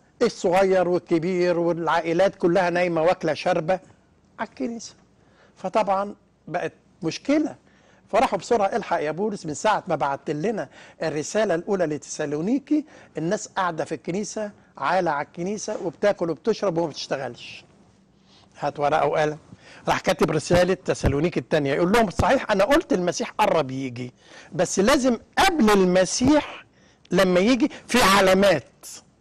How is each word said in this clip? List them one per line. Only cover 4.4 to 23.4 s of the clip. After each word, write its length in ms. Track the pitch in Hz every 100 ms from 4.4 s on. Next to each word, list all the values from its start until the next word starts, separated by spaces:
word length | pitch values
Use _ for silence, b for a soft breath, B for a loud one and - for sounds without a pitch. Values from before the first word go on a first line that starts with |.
| 220
الكنيسة. 460 | - 254 233 - - _ b b b b _
فطبعا 580 | 185 220 196 190 202 208 _ _ -
بقت 240 | 165 165 - _ _
مشكلة، 540 | 160 - - 302 330 - b b b b _
فراحوا 260 | 196 247 196
بسرعة: 280 | - 233 196 226
"الحق 260 | - 165
يا 80 | 147
بولس، 360 | 156 214 202 160
من 80 |
ساعة 300 | 147 214 185 175
ما 80 | 151
بعت 340 | 143 139 -
لنا 380 | 147 190 214 139 B B -
الرسالة 520 | 160 151 143 208 214
الأولى 320 | 165 175 196 160
لتسالونيكي 1000 | 147 - - 151 147 180 269 - 302 277 B B -
الناس 300 | 165 208 -
قاعدة 360 | - 180 160
في 100 | 143
الكنيسة، 560 | 160 - 175 202 - 208 b b -
عالة 320 | 143 185 170
على 160 | 143 147
الكنيسة 600 | - 180 208 - 214 170
وبتاكل 440 | - 202 190 170
وبتشرب 480 | 156 - 208 202 165
وما 80 | 170
بتشتغلش. 800 | 131 - 143 131 120 - - - _ _ _ _ _ b b b -
هات 200 | 147 147
ورقة 260 | 143 147 143
وقلم." 320 | 160 151 151 - B B B -
راح 120 | 151
كاتب 300 | - 185 202
رسالة 440 | 156 - 175 180
تسالونيكي 640 | 185 - 143 147 143 170 160
التانية، 340 | - 160 139
يقول 180 | 151 175
لهم: 180 | 233 214
"صحيح 400 | - 190 262 -
أنا 140 | 202
قلت 280 | 202 302 -
المسيح 380 | 202 175 - 226
قرب 400 | -